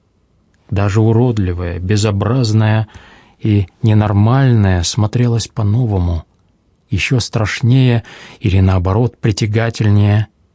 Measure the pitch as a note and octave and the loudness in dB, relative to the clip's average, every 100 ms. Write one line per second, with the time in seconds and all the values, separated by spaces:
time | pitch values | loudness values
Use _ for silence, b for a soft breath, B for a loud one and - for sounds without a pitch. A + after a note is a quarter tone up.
0 | _ _ _ _ _ _ _ F#2+ G2+ G#2 | _ _ _ _ _ _ _ -2 0 2
1 | A2 A2+ B2+ G#2+ F#2 F2 F2 F2 F2+ G#2+ | 2 2 0 0 -4 -4 -6 -6 -2 0
2 | A2 G2+ G#2 C3 A2+ A2 G#2+ A2 A2 B | 0 -2 -2 -2 0 0 2 0 -2 B
3 | B B B B A2 G2+ F2+ _ A2+ G#2+ | B B B B 0 0 -2 _ 2 2
4 | G#2+ G2+ G#2+ C3 C3+ A#2 G2 F2+ E2+ - | 2 2 2 2 2 2 2 0 -2 -2
5 | G#2 A#2 A#2+ A#2 - - G#2 A2 A#2+ G2 | -2 0 0 -2 -4 -4 -2 0 0 -2
6 | F2 E2+ - _ _ _ _ _ _ G2 | -2 -4 -8 _ _ _ _ _ _ -6
7 | - C3 - A2+ G#2 - A2+ C3 B2+ A#2 | -2 -2 -2 -4 -4 -2 0 2 4 0
8 | B B B B G#2 G2 F#2+ F#2+ F2+ G2 | B B B B -2 2 2 2 0 0
9 | A#2+ - A2+ - A2 G#2+ A#2 - G#2+ G#2 | -2 -2 -4 -2 -2 -2 -2 -2 0 2
10 | G#2 G#2 G#2 _ _ | 2 0 -2 _ _